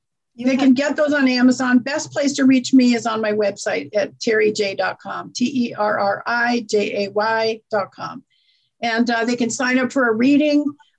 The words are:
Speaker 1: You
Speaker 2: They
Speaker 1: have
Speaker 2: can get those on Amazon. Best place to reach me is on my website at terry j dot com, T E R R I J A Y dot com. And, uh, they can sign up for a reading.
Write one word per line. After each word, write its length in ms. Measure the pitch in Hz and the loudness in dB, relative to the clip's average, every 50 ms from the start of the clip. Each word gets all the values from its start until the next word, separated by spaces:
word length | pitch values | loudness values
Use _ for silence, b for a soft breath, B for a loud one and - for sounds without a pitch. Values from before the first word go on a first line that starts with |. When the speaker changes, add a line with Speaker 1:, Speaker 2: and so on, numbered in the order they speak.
| _ _ _ _ _ _ _ | _ _ _ _ _ _ _
Speaker 1:
You 120 | 233 247 262 | -6 -2 -2
Speaker 2:
They 60 | 269 | 0
Speaker 1:
have 80 | 254 | 2
Speaker 2:
can 120 | 277 269 247 | 4 4 4
get 220 | 262 285 294 285 | 4 2 0 0
those 180 | 311 302 285 294 | 0 0 0 2
on 140 | 285 269 254 | 2 2 2
Amazon. 520 | 254 247 247 254 247 240 262 247 247 247 | 2 4 4 4 4 2 2 2 2 2
Best 320 | - 269 285 311 294 - | 2 0 -4 -6 -6 -6
place 220 | - 320 285 277 285 | -4 -2 -2 -2 0
to 120 | - 269 | 2 4
reach 280 | 262 269 254 247 - - | 4 4 4 4 4 4
me 220 | 262 247 247 240 | 6 6 6 4
is 100 | 233 226 | 2 0
on 160 | 233 220 220 | -2 -2 -2
my 120 | 220 208 208 | -2 -2 0
website 560 | 214 208 202 202 - - 208 185 190 190 208 - | 0 0 -2 -4 -4 -6 -6 -4 -4 -6 -4 -2
at 240 | 208 196 214 - - | -2 -2 -2 -6 -6
terry 320 | - 240 220 214 214 214 | -2 0 2 2 2 2
j 240 | 208 214 208 196 190 | 0 0 -2 -4 -4
dot 240 | - 190 185 - - | -4 -4 -4 -6 -8
com, 320 | - 196 196 - - - | -10 -12 -10 -10 -12 -12
T 360 | - - 247 - 285 254 240 - | -6 -4 -4 -2 0 -2 -2 -2
E 80 | - | -2
R 240 | - 208 208 208 - | -2 -2 0 0 0
R 240 | 202 196 196 - - | 0 0 -2 -2 -4
I 400 | 226 233 240 233 240 240 240 214 - | -4 -2 -2 0 0 0 -2 -2 -2
J 380 | - 208 202 - 175 202 202 | -2 0 0 -2 -2 -4 -4
A 60 | 196 | -4
Y 500 | 196 208 214 226 226 226 220 220 226 220 - _ | -2 -2 -2 0 0 0 -2 -2 -4 -6 -8 _
dot 220 | 220 202 190 - | -4 -4 -4 -6
com. 320 | - - 156 160 156 - - _ _ _ _ _ _ _ _ _ _ _ | -8 -12 -14 -12 -12 -14 -18 _ _ _ _ _ _ _ _ _ _ _
And, 280 | 233 233 226 233 233 220 | -6 -4 -2 -2 0 0
uh, 140 | 233 226 226 | -2 -2 -2
they 100 | 240 247 | -2 -2
can 160 | - 247 226 | -2 -4 -4
sign 260 | - - 254 247 254 262 | -4 -4 -2 -2 -2 -2
up 140 | 254 247 | -2 -2
for 160 | - 277 254 233 | -2 0 0 0
a 60 | 220 | 0
reading. 520 | 220 247 269 285 285 302 302 294 294 294 285 - b b b b | 0 2 2 4 4 2 2 2 0 0 -2 -6 b b b b